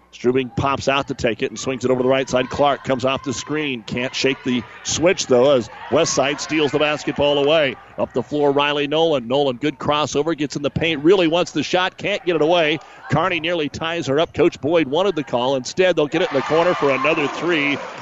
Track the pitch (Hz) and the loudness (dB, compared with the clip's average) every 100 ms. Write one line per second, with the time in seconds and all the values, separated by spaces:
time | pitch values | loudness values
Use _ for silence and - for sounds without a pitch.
0 | _ - 120 127 127 - 139 135 - 139 | _ -2 0 0 -2 -2 -2 0 0 0
1 | 135 131 120 107 131 110 - 131 123 127 | -2 -2 -2 -2 -4 -4 -6 -4 0 2
2 | 127 135 131 127 127 - 143 127 - 131 | 2 2 2 -2 -2 0 2 2 -2 -2
3 | 131 131 143 120 - 151 151 123 104 120 | 0 -2 -4 -8 -6 -6 -4 -6 -8 -6
4 | 127 - 135 139 135 123 110 - - - | -6 -2 0 0 -2 -4 -4 -12 -6 0
5 | 165 196 - 123 135 135 110 - - 143 | 2 0 2 4 6 4 0 -10 -2 0
6 | 160 - 135 147 - 156 147 147 151 151 | 0 0 0 -2 -4 -2 0 0 0 -2
7 | - 139 143 143 143 160 139 104 - - | -4 0 0 2 2 2 2 -2 -12 -6
8 | 113 135 113 147 143 139 147 147 143 151 | -4 -4 -4 0 2 2 2 0 0 0
9 | 165 143 117 135 139 123 147 - - 147 | 2 0 0 0 0 -2 -6 -4 -2 0
10 | 147 143 151 147 147 151 139 - 165 151 | 0 0 -2 -2 -4 -4 -4 -2 -2 2
11 | 156 196 165 170 165 156 131 180 185 - | 4 4 4 2 0 -4 -2 0 0 -4
12 | 165 202 170 160 151 175 151 160 - - | -6 -4 -2 0 2 4 2 -2 -6 -20
13 | - 135 180 170 160 175 147 - 160 170 | -4 0 0 -2 -2 -4 -4 -6 -6 -4
14 | 139 139 170 - 170 - 135 170 139 151 | -2 0 0 2 2 2 0 0 2 0
15 | 196 156 139 123 127 135 123 - 185 165 | 0 -2 -2 -2 0 -2 -4 2 2 4
16 | 151 165 175 143 - 156 175 170 143 131 | 0 0 0 0 2 2 2 2 2 2
17 | 139 165 139 - 156 165 143 139 - - | 0 0 -2 -2 -2 0 0 -4 -8 -12